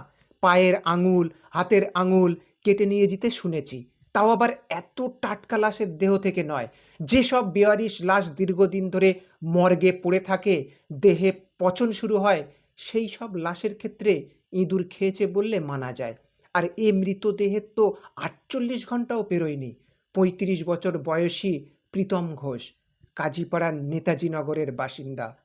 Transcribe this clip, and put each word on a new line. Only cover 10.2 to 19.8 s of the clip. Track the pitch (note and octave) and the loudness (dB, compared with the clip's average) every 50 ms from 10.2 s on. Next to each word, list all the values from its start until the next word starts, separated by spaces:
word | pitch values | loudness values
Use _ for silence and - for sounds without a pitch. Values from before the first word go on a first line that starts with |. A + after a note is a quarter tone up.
| F#3 F#3+ F#3+ F#3 - G#3 F3+ D3 C3+ - - _ _ - D#3 | 0 -2 -4 -2 0 0 0 0 -2 -6 -14 _ _ -14 -2
দেহে | C3+ E3 G3 F3 D#3+ F#3+ F#3+ F#3+ - - _ _ - | 4 4 4 6 6 2 0 0 -2 -8 _ _ -2
পচন | F3 F#3 F3+ - A#3+ A3+ | 0 0 2 2 0 0
শুরু | G#3 - A3+ G#3 G#3+ | -2 -4 -2 0 0
হয়, | F#3+ F#3+ G#3 F#3 D3+ C#3+ - _ _ _ _ _ | 2 4 2 2 2 0 -6 _ _ _ _ _
সেই | - - - - A3+ A3+ | -16 -12 -6 -4 -4 -4
সব | G3 - - A#3 A3 F#3 | -4 -6 -10 -12 -10 -8
লাশের | E3+ D#3+ E3+ F3 F3 - G#3 G3+ | -6 -6 -6 -6 -6 -6 -6 -6
ক্ষেত্রে | - - - - - G3 G#3+ F3+ C#3+ C#3 - _ _ _ _ | -8 -10 -12 -10 -2 0 0 0 0 -4 -10 _ _ _ _
ইঁদুর | F#3 F#3 F#3 D3+ F#3+ F#3 F3 F#3 | -2 -2 -2 0 0 -2 -4 -6
খেয়েছে | - - F#3+ F#3+ F#3+ - G3+ | -6 -4 -4 -4 -2 -2 -4
বললে | F3 F3 G3+ G#3 A3+ A3 F3+ | -2 -2 -2 -2 -2 -2 -4
মানা | D3+ C#3+ C#3 C3+ B2+ B2+ A#2+ | -4 -4 -6 -6 -6 -8 -8
যায়। | B2+ B2+ A#2 A#2 - _ _ _ _ _ _ - | -8 -10 -10 -10 -14 _ _ _ _ _ _ -2
আর | F3+ E3+ F3 - | -2 -2 -2 -2
এ | - A3 G#3+ | 0 2 2
মৃতদেহের | G3+ F#3+ F#3+ G3 G3 G3 - G#3 G3+ G3+ G#3 G3 G3+ G#3+ G#3 - _ | 4 2 0 -2 -2 -2 -2 -2 0 0 0 -2 -2 -2 -6 -4 _
তো | A3+ G#3+ G3 - - - - _ | 2 2 2 0 -4 -12 -20 _
আটচল্লিশ | - D3+ E3 - _ _ - - C4 A#3+ A#3+ B3+ A#3 - | -10 -10 -10 -10 _ _ -8 -6 -4 -4 -4 -4 -6 -6
ঘন্টাও | - A#3+ A#3+ A#3 - A#3+ A3+ G#3 | -6 -4 -4 -4 -2 -4 -4 -2
পেরোয়নি। | - F3+ E3+ E3 D3+ D3 C#3 C3 B2 A#2+ - | -2 -2 -2 -2 -2 -4 -6 -8 -10 -12 -16